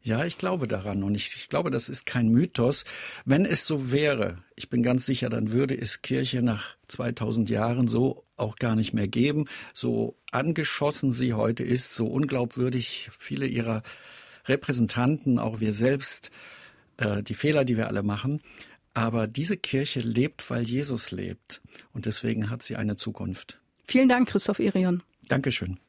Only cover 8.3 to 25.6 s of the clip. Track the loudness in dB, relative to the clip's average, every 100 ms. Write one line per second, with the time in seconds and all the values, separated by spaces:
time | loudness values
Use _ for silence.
8.3 | -6 -6 -2 0 2 2 0 0 2 2
9.3 | 2 -2 -8 -14 -6 -2 -2 -2 -6 -6
10.3 | -2 0 -2 -2 0 0 2 0 2 0
11.3 | 2 0 0 0 2 2 0 0 0 0
12.3 | 0 -2 -2 -2 0 -4 -8 -12 -16 -10
13.3 | -4 -2 -2 0 -2 -4 -18 -20 -20 -20
14.3 | -16 -2 0 0 2 2 2 2 2 2
15.3 | 2 0 -2 -2 2 2 2 0 0 -4
16.3 | -14 -20 -20 -20 _ _ -4 -2 0 -4
17.3 | -2 2 2 2 0 0 -2 -2 -2 -2
18.3 | -4 -8 -20 -20 -20 _ -2 0 0 -2
19.3 | -2 -4 -4 -2 -2 -2 -2 -2 0 0
20.3 | -2 -6 -4 -2 -4 -4 -4 -4 -6 -8
21.3 | -10 _ -14 -12 -18 -12 -6 -4 -2 -2
22.3 | -2 -2 -4 -6 -2 -2 -2 -6 -6 -6
23.3 | -6 -12 -20 _ _ 0 4 6 6 4
24.3 | 2 0 0 2 2 2 0 -4 _ -2
25.3 | 0 0 -2